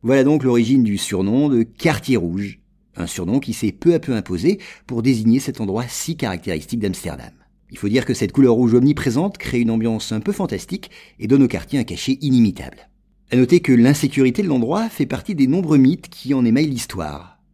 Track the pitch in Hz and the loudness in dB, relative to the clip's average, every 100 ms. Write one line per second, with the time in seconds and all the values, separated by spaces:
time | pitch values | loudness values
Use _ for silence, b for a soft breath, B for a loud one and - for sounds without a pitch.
0 | 117 135 135 151 127 120 113 135 117 101 | 2 2 4 2 2 2 4 4 2 0
1 | - 98 95 123 147 123 113 _ 165 120 | -4 -2 0 0 2 0 -2 _ -2 -2
2 | - 123 85 90 101 - _ _ _ - | 0 -2 0 -4 -8 -10 _ _ _ -12
3 | 85 - 87 127 135 107 110 - 170 170 | -10 -6 -2 -2 -4 -4 -4 0 0 0
4 | 156 113 - 90 90 202 B B - 120 | 0 -6 -4 -2 -2 -2 B B -8 -2
5 | 113 120 110 123 139 123 107 101 123 - | 0 2 4 2 0 -8 -6 -6 -6 -8
6 | - 165 120 90 101 82 - 120 104 92 | -8 -6 -6 -6 -6 -8 -6 -6 -4 -6
7 | 90 69 57 _ _ _ _ - 104 120 | -8 -12 -14 _ _ _ _ -8 -2 -2
8 | 123 123 98 - 131 117 120 120 131 147 | -2 -4 -2 4 4 4 4 4 4 2
9 | - 117 190 - - 123 117 113 113 113 | -2 -2 -2 -6 -6 -2 0 0 -2 -4
10 | - 110 107 202 180 98 - - - B | -6 -6 -4 -4 -4 -6 -8 -12 -12 B
11 | B B 110 139 131 87 - 139 117 87 | B B 2 4 4 0 -4 -4 -4 -6
12 | - 135 147 127 113 87 65 - _ _ | -4 -4 2 4 4 2 -12 -16 _ _
13 | _ _ _ 127 127 175 170 123 120 147 | _ _ _ 0 4 4 4 4 4 4
14 | 143 139 131 123 196 135 117 180 226 - | 0 2 0 2 -2 0 -2 -2 -4 -4
15 | 143 135 - 175 131 165 170 151 131 175 | -6 -6 -8 0 0 2 2 4 4 2
16 | - - 123 139 120 120 156 123 - 98 | -8 -16 -4 0 2 2 0 -4 -8 -8
17 | 78 73 87 _ _ | -10 -10 -16 _ _